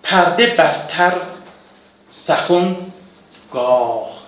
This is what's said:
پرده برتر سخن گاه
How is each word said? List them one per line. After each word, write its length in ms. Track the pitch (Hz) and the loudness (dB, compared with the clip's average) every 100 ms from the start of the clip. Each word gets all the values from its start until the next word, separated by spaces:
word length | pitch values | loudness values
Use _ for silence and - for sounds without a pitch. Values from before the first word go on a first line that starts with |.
پرده 440 | - 190 175 175 233 | 0 2 2 2 2
برتر 640 | 233 156 - - 175 180 180 - - - - - _ _ _ _ | 4 2 2 -8 0 0 0 -8 -16 -20 -20 -20 _ _ _ _
سخن 680 | - - - - 175 185 185 - - - - _ - - | -12 -2 -2 2 2 2 -4 -10 -18 -20 -20 _ -20 -10
گاه 580 | 131 123 127 117 113 - - | -4 2 2 2 -4 -8 -14